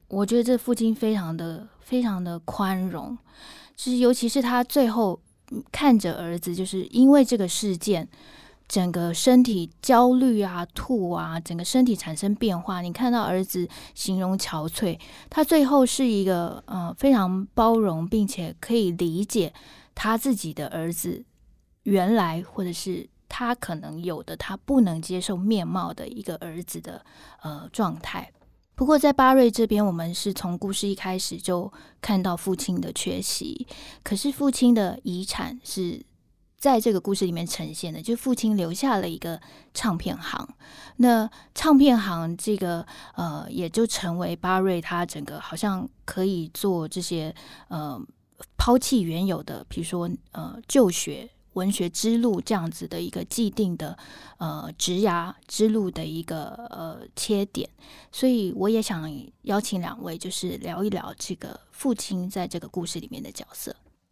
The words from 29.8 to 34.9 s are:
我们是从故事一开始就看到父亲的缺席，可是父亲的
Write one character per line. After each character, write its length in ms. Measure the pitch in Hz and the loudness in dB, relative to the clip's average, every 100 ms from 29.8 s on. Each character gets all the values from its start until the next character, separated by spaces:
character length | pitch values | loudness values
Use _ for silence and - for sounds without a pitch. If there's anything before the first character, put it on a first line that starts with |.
我 80 | 208 | 2
们 220 | 170 165 | 0 -4
是 180 | 175 208 | -4 -4
从 240 | 190 180 175 | -4 -4 -4
故 160 | 196 | -4
事 160 | 196 202 | -2 -2
一 60 | |
开 240 | 190 185 185 | -4 -4 -4
始 180 | - 170 | -6 -6
就 340 | - 180 196 - - - | -2 -2 -4 -12 -20 -10
看 220 | - 196 | 0 0
到 120 | 185 | 2
父 220 | 170 196 185 | -2 -2 -2
亲 240 | - 180 | -2 -4
的 100 | 170 | -4
缺 260 | - 180 180 | -6 -6 -4
席， 460 | 190 - - - 254 - - - | -4 -6 -6 -10 -12 -14 -20 -14
可 140 | - 202 | -4 -2
是 160 | 285 | -2
父 180 | 269 277 | 0 0
亲 220 | - 247 | 4 6
的 260 | 226 185 | 6 2